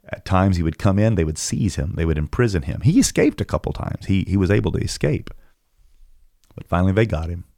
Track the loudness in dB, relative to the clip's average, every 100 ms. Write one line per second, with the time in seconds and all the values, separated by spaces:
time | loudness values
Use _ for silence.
0 | -12 -12 0 2 4 2 0 0 0 2
1 | 2 2 0 -4 -6 -2 -2 -2 -6 -2
2 | -2 0 -2 0 0 0 -4 0 2 4
3 | 2 2 0 0 -4 -4 -4 -6 -6 -8
4 | 0 0 2 2 4 2 2 -2 -4 -2
5 | -2 -2 -6 -16 -20 _ _ _ _ _
6 | -20 -20 _ _ _ -20 -2 2 4 4
7 | 2 0 -4 -8 -12